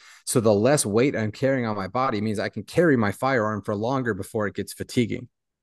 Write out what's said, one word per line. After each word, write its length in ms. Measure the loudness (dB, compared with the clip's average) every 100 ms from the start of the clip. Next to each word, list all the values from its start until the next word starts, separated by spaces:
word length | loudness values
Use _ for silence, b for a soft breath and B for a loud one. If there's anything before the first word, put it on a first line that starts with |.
| b b
So 160 | -2 2
the 120 | 4
less 320 | 4 4 2
weight 300 | 2 2 2
I'm 160 | 0 -4
carrying 360 | -2 -2 0 -2
on 100 | -4
my 100 | -4
body 340 | -2 -2 -2
means 200 | -2 -2
I 80 | -4
can 160 | -6
carry 320 | -4 2 4 4
my 160 | 2
firearm 500 | 0 -2 0 0 -2
for 140 | -4 -4
longer 360 | -2 -2 -2
before 360 | -4 -4 -4 -4
it 60 |
gets 180 | -4 -8
fatiguing. 560 | -10 -6 -2 -2 -4 -12 _ _ _